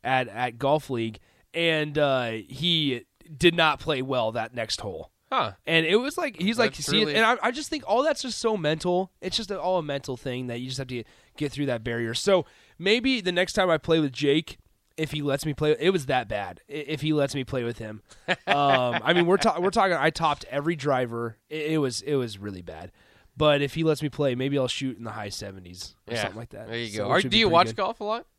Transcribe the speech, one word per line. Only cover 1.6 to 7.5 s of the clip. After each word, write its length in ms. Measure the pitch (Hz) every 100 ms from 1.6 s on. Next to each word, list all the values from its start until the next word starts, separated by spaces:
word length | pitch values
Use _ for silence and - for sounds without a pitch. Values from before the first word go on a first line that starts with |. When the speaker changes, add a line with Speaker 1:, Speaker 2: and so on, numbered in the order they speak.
| 170 156 151 147
Speaker 1:
uh, 340 | 143 131 120 110 87
he 580 | 127 170 165 147 120 - _ - 147
did 180 | 175 170
not 240 | 160 151
play 220 | 156 143
well 300 | 131 127 113
that 200 | 113 113
next 280 | 120 110 -
hole. 300 | 107 82 82 _ _
Speaker 2:
Huh. 200 | 262 123 92 -
Speaker 1:
And 180 | 160 160
it 100 | 202
was 200 | 262 -
like, 240 | 320 214
he's 160 | 185 226
like, 160 | 220
Speaker 2:
That's 140 | - 151
Speaker 1:
"See," 140 | 214
Speaker 2:
really 120 | 214
Speaker 1:
and 100 | 175
I, 140 | 220 240
I 80 | 254